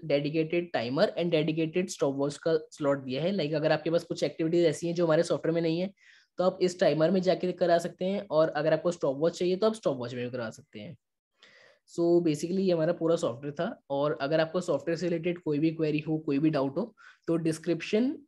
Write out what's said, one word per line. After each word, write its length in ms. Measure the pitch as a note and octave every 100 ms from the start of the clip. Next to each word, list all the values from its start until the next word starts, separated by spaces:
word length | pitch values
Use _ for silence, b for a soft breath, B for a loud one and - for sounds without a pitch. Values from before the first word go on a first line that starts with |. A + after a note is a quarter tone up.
dedicated 600 | D#3 C#3+ D3 D#3+ D#3+ F3 F3 B2+
timer 320 | A#2+ C#3 G#3+ -
and 120 | F3
dedicated 560 | D#3+ D#3+ D#3+ D#3+ F3+ F#3
stopwatch 500 | - D3 C#3 C#3+ D3
का 200 | E3 D#3+
स्लॉट 480 | D#3 - D3 C#3
दिया 180 | C3 B2+
है। 100 | E3+
Like, 220 | G3+ D3
अगर 180 | D#3 D#3
आपके 180 | D#3 D#3+
पास 140 | D#3+
कुछ 180 | D#3+ D#3+
एक्टिविटीज 420 | D#3+ - D#3+ F3
ऐसी 220 | E3 D3+ E3+
हैं 80 |
जो 100 | E3+
हमारे 180 | E3+ D#3
सॉफ्टवेयर 320 | E3+ C#3+ D#3
में 80 | E3
नहीं 180 | E3 E3
है, 120 | F#3+ - b b b -
तो 60 |
आप 140 | F#3 F#3
इस 180 | F3+ -
टाइमर 300 | F3 D3+ D#3+
में 120 | F#3+
जाके 300 | F3 E3 F3+
करा 260 | F3 F3 E3+
सकते 260 | E3+ -
हैं, 220 | F#3 G3+ -
और 180 | D3+ D#3+
अगर 240 | D3+ D#3
आपको 180 | D#3+ F3
स्टॉपवॉच 480 | E3+ D3 C3+ E3 E3+
चाहिए, 180 | F3+ F#3
तो 100 | A3
आप 80 |
स्टॉपवॉच 400 | A3 E3+ C3+ A#2+
में 100 | B2
भी 60 | B2
करा 200 | A#2+ A2+
सकते 300 | A2 - G#2+
हैं। 160 | G#2 - _ _ _ _ b b b b _ -
So, 220 | E3+ F3
basically, 360 | E3+ D3 E3+ F#3+
ये 140 | F#3+
हमारा 200 | E3+ D#3
पूरा 240 | F3 D#3+ E3
सॉफ्टवेयर 380 | D3 A#2+ D3
था। 280 | C#3+ F3+ - -
और 280 | C#3+ D3 D3+
अगर 200 | C#3+ D#3+
आपको 200 | D#3+ F3+
सॉफ्टवेयर 380 | F3+ C#3+ E3+ E3
से 100 | E3+
रिलेटेड 300 | E3+ E3+ E3+
कोई 200 | D#3 D3
भी 120 | D#3+
क्वेरी 280 | D#3+ D#3 D3+
हो, 200 | D3+ D#3
कोई 200 | D#3 C#3
भी 120 | D#3
डाउट 260 | C#3+ C#3 C#3+
हो, 200 | A3+ _ B B -
तो 100 | E3+
डिस्क्रिप्शन 840 | E3 D#3 F3 E3 - E3+ B3+ D#4